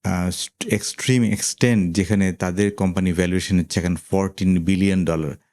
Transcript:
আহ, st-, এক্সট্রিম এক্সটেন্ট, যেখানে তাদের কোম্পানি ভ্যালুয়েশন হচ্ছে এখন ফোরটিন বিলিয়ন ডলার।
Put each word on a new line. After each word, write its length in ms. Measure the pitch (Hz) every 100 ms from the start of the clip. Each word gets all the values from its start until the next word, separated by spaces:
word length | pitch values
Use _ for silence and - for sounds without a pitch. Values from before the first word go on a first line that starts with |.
আহ, 240 | 95 92 90
st-, 460 | 90 - _ -
এক্সট্রিম 480 | 104 - - - 127
এক্সটেন্ট, 720 | 113 101 - - 123 113 90 85
যেখানে 360 | 92 104 95
তাদের 380 | 87 92 90 101
কোম্পানি 420 | 101 95 90 92
ভ্যালুয়েশন 460 | 85 90 92 - 95
হচ্ছে 220 | 82 -
এখন 160 | 87 87 -
ফোরটিন 540 | 95 95 - 95 90
বিলিয়ন 400 | 82 95 98 95
ডলার। 300 | 82 82 76 - _